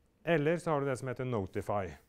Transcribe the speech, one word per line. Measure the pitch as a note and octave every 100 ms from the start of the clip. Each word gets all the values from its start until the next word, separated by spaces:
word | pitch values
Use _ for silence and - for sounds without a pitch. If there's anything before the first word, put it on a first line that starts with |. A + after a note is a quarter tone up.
| _ _
Eller | - E3 D3 E3+
så | E3+
har | D3
du | C#3
det | A#2+
som | C3
heter | A#2+ B2+
notify. | A2+ F#2 G#2 F#2 G#2 F2+ C#2+